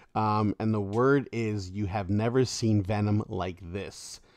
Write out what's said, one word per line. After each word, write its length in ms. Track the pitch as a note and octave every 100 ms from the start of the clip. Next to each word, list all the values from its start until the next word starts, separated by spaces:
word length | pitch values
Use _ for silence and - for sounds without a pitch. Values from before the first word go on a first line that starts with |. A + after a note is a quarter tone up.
| -
Um, 420 | - A2 G#2+ G#2+ -
and 160 | A2
the 60 | G#2+
word 480 | G2 G#2+ B2+ C#3+ B2+
is, 380 | A2+ A2+ G#2+ F#2
"You 160 | F#2+ G#2
have 240 | G2+ F#2
never 340 | G#2 A2+ B2+
seen 380 | B2+ - A2+ G#2+
Venom 400 | F#2 G#2 G#2 G#2 -
like 300 | G2 F2+ F2
this." 580 | F#2 F#2+ F#2 - - - -